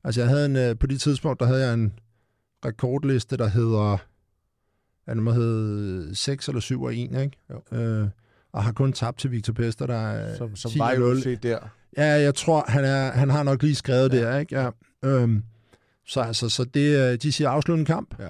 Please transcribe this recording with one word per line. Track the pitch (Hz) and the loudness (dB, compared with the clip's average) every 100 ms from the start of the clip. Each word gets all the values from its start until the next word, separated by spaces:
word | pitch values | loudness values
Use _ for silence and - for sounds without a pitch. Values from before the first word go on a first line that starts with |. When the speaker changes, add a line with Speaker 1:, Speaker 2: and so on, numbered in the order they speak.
Speaker 1:
Altså, | 139 117 | -2 0
jeg | 120 | 4
havde | 143 147 | 4 4
en, | 131 | 2
øh, | 123 113 | 2 2
på | 139 | 0
det | 135 | 0
tidspunkt, | 151 135 156 127 | 0 0 -2 0
der | 123 | 2
havde | 131 | 2
jeg | 131 | 2
en | 117 110 - _ _ _ _ _ _ | 2 0 -2 _ _ _ _ _ _
rekordliste, | 131 113 127 135 139 131 - 123 | -8 -4 -2 0 2 0 0 -2
der | 110 | 0
hedder, | 107 113 107 104 101 - _ _ _ _ _ _ _ _ _ - | 2 2 2 2 0 -4 _ _ _ _ _ _ _ _ _ -6
ja, | |
den | 113 | -2
må | 113 | 0
hedde | 117 117 113 107 104 101 92 78 | 2 2 0 -2 -4 -4 -6 -6
seks | 95 - 135 - | -6 -4 -4 -6
eller | 131 | -6
syv | - 127 | -4 -4
og | 127 | -4
en, | 117 120 127 | -6 -4 -4
ikke? | 139 - _ 123 _ | -4 -6 _ -18 _
Speaker 2:
Jo. | 120 | -4
Speaker 1:
Øh, | 113 110 104 - _ _ _ | -2 0 -2 -4 _ _ _
og | - | -4
har | 107 | -2
kun | 113 135 | 0 -2
tabt | 131 117 - | 0 -4 -4
til | 139 | -4
Victor | 120 107 | -4 -4
Pester, | 113 117 113 123 | -2 -4 -4 -4
der | 117 110 | -4 -4
er | 107 107 107 | -6 -8 -8
Speaker 2:
Som, | 117 101 | -10 -8
som | 117 | -6
Speaker 1:
ti | 117 | -2
Speaker 2:
var | 120 | 0
i | |
Speaker 1:
og | 131 | 2
nul. | 120 127 | 2 2
Speaker 2:
U | |
F | |
C | 131 123 | -2 -4
der. | 120 113 107 _ _ - | -4 -4 -8 _ _ 0
Speaker 1:
Ja, | 151 | 2
jeg | 147 143 | 4 4
tror, | 139 - 156 - | 2 2 2 2
han | 135 | 2
er, | 135 135 131 | 2 2 0
han | 123 139 | 2 2
har | 147 | 2
nok | 143 135 | 2 2
lige | 151 | 2
skrevet | 139 - 127 131 | 0 0 2 4
Speaker 2:
Ja. | 127 117 | 4 2
Speaker 1:
det, | 139 | -2
ikke? | 147 131 | -2 -2
Ja. | 127 - _ _ | -4 -6 _ _
Øhm, | 135 135 120 110 113 _ _ _ _ _ - | 0 2 4 2 -2 _ _ _ _ _ -6
så | 139 | -4
altså, | 117 110 117 | -2 -2 -2
så | - | -2
det, | 127 143 147 143 131 | -2 0 2 4 2
øh, | 120 | 2
de | 147 | -2
siger, | 139 143 | 0 0
"Afslut | 143 147 165 | 0 0 0
en | |
kamp." | 151 165 - | 0 -2 -4
Speaker 2:
Ja. | - | -12